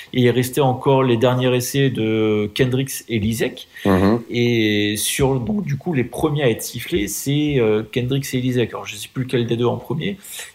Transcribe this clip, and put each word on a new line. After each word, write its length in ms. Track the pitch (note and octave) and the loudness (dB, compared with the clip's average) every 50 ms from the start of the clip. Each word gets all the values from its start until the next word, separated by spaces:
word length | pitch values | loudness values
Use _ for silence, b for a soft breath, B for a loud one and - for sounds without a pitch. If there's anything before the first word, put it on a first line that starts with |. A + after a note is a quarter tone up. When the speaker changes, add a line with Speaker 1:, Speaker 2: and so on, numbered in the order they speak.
| B B - | B B 0
Speaker 1:
Et 80 | B2+ | 2
il 80 | B2 A#2+ | 4 4
restait 320 | A#2 B2 B2 B2 - D3+ | 4 2 0 0 2 2
encore 420 | C#3+ C3 B2 B2 - C#3+ C#3 C3 C3 | 2 2 2 2 2 2 4 4 4
les 140 | B2+ A#2+ A2+ | 4 4 4
derniers 380 | B2+ B2 B2+ B2+ B2+ B2+ B2 | 4 4 2 2 2 2 2
essais 340 | B2 A#2+ - - C#3 C#3 C3+ | 0 0 -2 0 0 2 2
de 600 | A2+ G#2+ A2 A2 A2 A2 A2 A2 G#2+ G#2+ G#2 G#2 G2+ | 0 0 0 0 0 2 2 2 2 0 0 -2 0
Kendricks 500 | - C3 B2+ B2 B2+ C#3 C3+ - - - - | 0 0 2 2 0 -2 -2 -6 -10 -8 -4
et 120 | A#2+ A2+ | -2 -2
Lisek. 480 | G2+ A2 A2+ A#2 F3+ C3 B2+ - - B B B B | 0 0 0 0 -2 -4 -4 -8 -16 B B B B
Speaker 2:
Mhm. 360 | G#2 G2 F#2 G2 G2+ A2+ A#2 A#2 - | 2 2 4 4 4 2 0 -2 -2
Speaker 1:
Et 680 | - A#2+ A#2+ A#2+ A#2+ A2+ A2 G#2+ G#2 G#2 G#2 G#2 G#2+ G#2 | -2 0 2 2 2 2 2 2 2 2 2 0 0 -2
sur, 420 | - - - - C#3+ C3 C3+ C3 | -2 -2 0 0 0 2 0 0
donc, 240 | A#2 A2 G#3+ G#3 F3+ | -2 -2 -2 -2 -2
du 140 | C#3+ C#3 C#3 | -4 -4 -4
coup, 160 | - F3+ E3+ | -4 -2 0
les 100 | C3 A#2 | 0 -2
premiers 400 | - - - - D#3 D3 D3 D3 | -2 -2 -2 -2 0 0 2 2
à 60 | B2 | 2
être 120 | A2 - | 0 0
sifflés, 460 | - - - A#2+ - - E3+ C3 G2+ G2+ | -4 -8 -10 -10 -6 -4 -4 -2 -2 -4
c'est, 520 | - - - C#3+ C#3+ D3 D3+ D3 C#3+ C3 | -6 -6 -4 -2 0 0 0 0 2 2
euh, 240 | A#2 G#2+ G#2+ G#2+ A2 | 2 2 2 0 -2
Kendricks 500 | - - B2+ A#2+ B2 C3+ C#3 C3+ - - | -4 -4 -4 -2 -2 -2 -2 -2 -4 -4
et 80 | B2+ | -2
Lisek. 280 | B2 B2+ B2 B2 A#2 G#2 | -2 0 0 0 0 -2
Alors, 160 | - G2+ G2+ | -4 -8 -12
je 100 | - - | -12 -12
sais 140 | - - - - | -12 -14 -10 -6
plus 100 | C#3 B2+ | -6 -4
lequel 220 | B2+ - B2 A#2 A2+ | -2 -2 -2 0 0
des 80 | A#2 | 0
deux 100 | A2+ A#2+ | 0 0
en 120 | A#2 A2+ A#2 | 0 0 -2
premier, 400 | - - - C#3+ D#3+ F#2+ G3+ G3 B B B B B B B | -4 -6 -6 -4 -4 -4 -6 -8 B B B B B B B